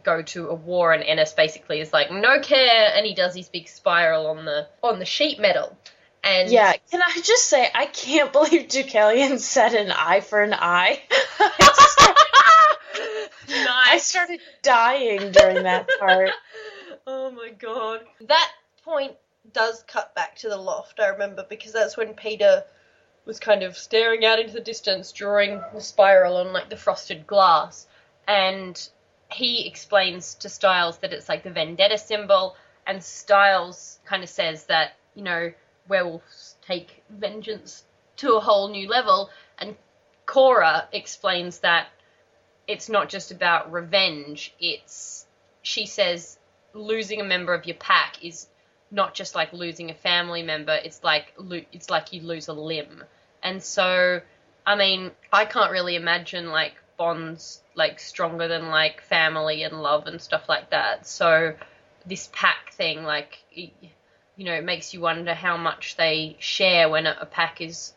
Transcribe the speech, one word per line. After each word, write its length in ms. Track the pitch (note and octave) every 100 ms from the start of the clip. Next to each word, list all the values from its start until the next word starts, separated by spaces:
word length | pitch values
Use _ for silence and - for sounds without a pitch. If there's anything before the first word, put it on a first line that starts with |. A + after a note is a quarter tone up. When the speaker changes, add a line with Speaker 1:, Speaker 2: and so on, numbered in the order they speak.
Speaker 1:
go 200 | F#3 E3
to 260 | D#3+ F3+ D#3+
a 60 | E3
war." 360 | E3 F3+ E3
And 140 | D#3 -
Ennis 260 | D#3 D#3
basically 480 | - D#3 - - D#3
is 140 | D#3
like, 180 | D#3 C#3+
"No 300 | F#3+ A#3 C#4+
care." 500 | C#4 C4+ B3+ A3+ G#3+
And 120 | G3+ G#3+
he 80 |
does 200 | F#3 F3+
his 140 | F3+ F3+
big 220 | F3 -
spiral 580 | - F#3 E3+ E3 D#3+ D#3
on 160 | D#3
the, 240 | D#3 D3 - _
on 160 | A#3+ F#3
the 60 | F3+
sheet 340 | - D4+ G#3
metal. 380 | G3+ D#3 - - - _ _ _
And 280 | G3 F#3 F#3
Speaker 2:
Yeah, 220 | A#3 G3 - -
can 100 | F4
I 120 | F4 E4+
just 220 | E4+ B4 -
say, 220 | C#4+ B3
I 120 | A#3 D4
can't 460 | - B3+ D4+ C#4+
<laughs> 0 |
believe 340 | C#4+ D4+ E4 -
Deucalion 720 | C4+ C4+ G#3+ G#3+ A#3 C#4 B3
said 340 | - C4+ A3
an 180 | A3 G3
eye 280 | - D#3+ G3
for 200 | - G#3
an 120 | G#3
eye. 480 | G3 F3 F3+ F#3 C#4 -
<laughs> 320 | C5 C5 -
I 100 | G#4 -
just 400 | D5+ C#5+ D5 C#5+
Speaker 1:
<laughs> 1500 | G#4+ C5+ D5+ C5 D#5 D#5+ D#5 D5+ - G#4+ A4+ G#4+ G#4 - -
Nice. 420 | C#4 C4 B3+ B3+
Speaker 2:
I 60 | E4
started 420 | - F4+ F4 E4+ - _
dying 680 | - A#3+ A#3 C#4 A#3 G3+ G3+
during 320 | F#3+ G3 F#3
that 240 | F#3 F3+ F#3+ -
part. 300 | F#3+ F#3 F#3+ -
Speaker 1:
<laughs> 40 | - - G#4+ G4 F4+ C4+ C4
Oh 240 | C4 C4
my 180 | A#3+ A#3
god. 520 | G#3 A3+ A#3+ A3 A3+ A3+ _ A3+
That 240 | D#4+ D#4+ - _ _
point 300 | D#4 D4+ C4+ - _ _ A3
does 320 | A#3+ A3+ - -
cut 260 | - -
back 220 | - E3 -
to 120 | A3+
the 80 | G3
loft, 420 | F#3+ - - -
I 80 | G3+
remember, 360 | G3 G3+ F#3+ F#3+
because 240 | A3 G#3+
that's 240 | A3 G#3+ -
when 160 | A3
Peter 500 | A3 G#3+ G#3+ G3+ F#3+ - _ _ _ _ _ -
was 140 | G#3+
kind 240 | A3 G3+
of 140 | F#3 F3
staring 480 | - A3+ A3+ A3+ A3
out 120 | A3+
into 140 | A3+
the 60 | A3
distance, 520 | A3 A3+ G3+ F#3 F#3
drawing 480 | - G3+ G#3 G3+ G3+ -
the 80 | G#3+
spiral 560 | - - G3 F#3+ F3+ F3+
on, 160 | F#3
like, 160 | F#3 -
the 60 | G#3+
frosted 480 | G3+ - - E3 -
glass, 640 | G3+ F#3 D#3 - - - _ _ _ -
and 640 | G3+ F#3+ F#3+ F#3 F3 - _ _ _ _
he 340 | - B3 A#3 F3
explains 680 | - - G3+ F#3 F3+ - -
to 140 | G3
Stiles 500 | - F#3+ F3+ E3+ E3+
that 140 | F#3
it's, 160 | D#3 -
like, 120 | D#3
the 60 | F#3
vendetta 480 | E3+ D#3+ E3+ G3+ G#3
symbol, 580 | - G#3+ G3+ G3 F#3 - _ _ -
and 180 | G3
Stiles 920 | - - - G3 G3 F#3+ F3 F3 - - -
kind 160 | F#3+
of 80 | F3
says 360 | - E3+ D#3 -
that, 280 | E3 D3+ - _ -
you 80 |
know, 280 | F#3+ E3+ E3+ E3+ _ _ F3+
werewolves 680 | F#3+ F3 E3 - - - _ -
take 360 | F3+ - _ _
vengeance 760 | G#3 G3 G#3+ A3 G#3+ - - _ _ _ -
to 160 | C4+ A3
a 40 |
whole 280 | A3+ G3+ G3+
new 200 | G3+ G3
level, 440 | A#3+ A3+ F#3+ G3 - _ -
and 180 | G3 - _ _ _ _ -
Cora 600 | C#4 C4 A3+ D#3+ D#3 -
explains 680 | G3+ - - F#3+ F3+ F3 F3
that 280 | F3+ E3+ - _ _ _ _ _ _ _ -
it's 220 | G3+ -
not 200 | G3+ D#3
just 220 | G3 -
about 400 | F3+ F3 E3 E3
revenge, 800 | E3+ E3+ F#3+ F#3 D3+ C#3+ D3 - _
it's, 640 | E3+ - _ - - - - _ _ _
she 220 | - A3+ G3+
says, 500 | - F#3 E3+ E3 - _ _ _
losing 460 | G#3+ G#3+ A3 G3 G#3+
a 40 |
member 300 | G3 F3+ F3
of 120 | E3+ E3+
your 100 | E3
pack 460 | - F3 D#3+ -
is 220 | E3+ E3 - _ _ _ _
not 220 | G3+ F#3+ -
just 180 | F#3
like 180 | F3 D#3+
losing 360 | F3 F3 E3 E3
a 40 | D#3+
family 480 | F3+ F3 F3 E3+
member, 300 | E3 D#3 D3+ D#3
it's 200 | E3 -
like 300 | E3+ D3+ - -
lo-, 280 | F#3+ E3+ -
it's 180 | F3+ -
like 240 | E3 -
you 80 | F3+
lose 260 | E3 E3 D3+
a 60 |
limb. 500 | D3+ D#3+ D#3 C#3+ - C3+ _ _ _
And 220 | F#3 F#3
so, 580 | - G3+ F#3 F#3 F3+ F3+ - _ _ _ G3
I 80 | G#3
mean, 360 | G3 F#3 F#3 - _
I 120 | G3+ G#3+
can't 260 | B3 F#3
really 240 | F#3 F3+ E3+
imagine, 540 | E3+ F3 E3+ F3+ E3+
like, 240 | D#3 D#3 - _ -
bonds, 640 | E3+ E3 D#3+ E3 - - _
like, 260 | D#3 D3+ -
stronger 480 | - - E3+ E3+ E3
than, 200 | E3 E3
like, 320 | D#3 D#3 -
family 600 | - E3+ D#3+ D#3+ D#3 D#3
and 180 | D#3 D#3+
love 240 | D3 D3+ D#3+
and 140 | E3
stuff 260 | - D#3 -
like 200 | D3+ -
that. 360 | D3+ A2 - -
So 480 | - E3+ D#3+ E3 D#3 - _ _ _ F3+
this 240 | F#3+ -
pack 380 | - F#3 - -
thing, 300 | - E3 D#3
like, 360 | D#3 D3+ D3 - _
it, 200 | - F3 _ E3+ _ _ _ _ G3
you 100 | F3+
know, 80 |
it 100 | D#3+ F3
makes 280 | E3+ -
you 60 | F3+
wonder 320 | E3 E3 E3+
how 240 | E3 F3+ E3+
much 380 | E3 - - -
they 400 | E3 D#3 D#3 -
share 480 | - - F#3+ F3 D#3+
when 180 | D#3 D#3+
a, 100 | -
a 40 | D#3+
pack 360 | - E3 -
is, 320 | E3 E3+ -